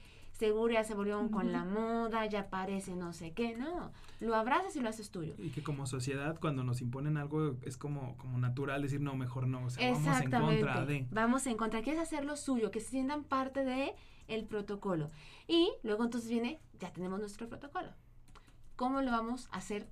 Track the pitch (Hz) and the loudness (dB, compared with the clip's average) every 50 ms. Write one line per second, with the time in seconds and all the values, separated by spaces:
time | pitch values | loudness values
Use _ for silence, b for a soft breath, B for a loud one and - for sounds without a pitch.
0 | B B B B B B - - 226 214 214 220 226 233 233 220 214 214 220 202 | B B B B B B -4 0 2 2 4 4 4 4 4 4 4 2 0 0
1 | 202 202 208 208 214 220 214 208 180 180 175 175 170 180 196 214 226 226 226 226 | 0 0 0 0 0 0 2 2 2 2 0 0 0 0 0 0 0 2 2 0
2 | 233 220 220 226 220 214 208 202 196 - 190 190 190 196 196 190 190 190 180 180 | 0 0 0 0 0 0 0 -2 -2 -4 -4 -4 -2 -2 -2 -4 -4 -4 -6 -6
3 | 180 170 165 - 170 165 160 - 240 233 226 233 262 320 349 339 - - B B | -6 -6 -8 -8 -8 -8 -4 -2 -2 -2 -2 -2 -4 -4 -4 -4 -6 -8 B B
4 | B B B B 214 220 226 220 220 247 285 339 381 381 320 294 247 220 226 - | B B B B 0 2 4 4 4 4 4 2 2 0 -2 -2 -2 -2 -2 -4
5 | 202 - - 185 156 - - - - 160 - 151 147 156 147 135 139 127 135 127 | -8 -8 -6 -6 -4 -4 -6 -6 -6 -6 -4 -4 -2 -2 -2 -2 -2 -2 -2 -2
6 | 123 139 135 139 139 151 160 - - 160 139 131 127 123 123 123 123 120 123 135 | -2 -2 -2 -2 -2 -2 -2 0 0 0 0 0 0 0 0 0 -2 -2 -2 -2
7 | 143 151 156 151 143 147 151 156 156 147 127 123 127 123 - - - 147 147 143 | 0 0 0 0 0 0 0 0 2 0 0 -2 -4 -8 -8 -6 -6 -4 -4 -4
8 | 131 123 123 123 127 127 123 123 123 123 123 139 139 139 139 143 143 135 143 143 | -4 -6 -8 -8 -6 -4 0 2 2 2 2 0 0 0 0 0 0 0 0 0
9 | 143 143 135 131 131 123 123 131 127 127 131 127 127 123 - - 254 247 247 247 | 0 0 0 -2 -2 -2 -2 0 0 0 0 0 -2 -4 0 2 2 4 4 4
10 | 247 262 269 254 254 254 254 240 233 226 226 220 220 - 123 - - 143 147 139 | 4 4 4 4 4 4 4 4 6 6 6 6 6 4 4 2 2 2 2 0
11 | 131 127 - 220 226 233 247 269 - 262 226 214 226 214 220 226 220 269 311 320 | 0 0 0 2 4 4 4 4 2 0 0 0 0 0 0 0 0 0 0 0
12 | 330 320 311 294 277 294 302 285 - 277 262 233 220 196 - 220 214 - 254 262 | 0 0 -2 -2 -2 -2 -4 -2 0 2 2 4 2 2 0 -2 -4 -2 -2 0
13 | 262 269 294 302 285 - 269 262 262 262 262 277 269 262 254 269 277 339 415 B | 0 0 0 -2 -2 0 0 0 0 0 0 0 0 2 2 0 0 -2 -2 B
14 | B B B B B - 220 220 220 - 214 208 202 202 202 202 - 202 180 160 | B B B B B -6 -4 -4 -4 -2 -4 -4 -2 -4 -4 -2 0 0 0 2
15 | 147 151 B B B B B B B - 330 339 339 403 523 - - 220 208 214 | 0 -2 B B B B B B B 4 6 6 6 6 4 0 0 0 2 2
16 | 240 233 240 240 226 226 240 233 233 254 311 311 - - - - 185 175 - 165 | 2 2 0 -2 -2 0 0 0 0 0 -2 -6 -10 -18 -14 -12 -10 -10 -8 -6
17 | 180 185 185 196 214 202 - - 233 233 - - 277 277 - 370 - - - - | -6 -4 -4 -4 -6 -6 -8 -10 -10 -10 -10 -12 -12 -8 -8 -8 -8 -8 -10 -16
18 | - - - - - - B B B B B B - - - - 247 262 269 269 | -20 -20 -20 -20 -20 -20 B B B B B B -18 -14 -6 -2 0 2 2 2
19 | 269 254 240 226 220 233 247 254 - - - 185 185 - 208 208 208 - | 2 2 2 2 2 0 -2 -4 -6 -8 -8 -8 -6 -4 -4 -4 -4 -6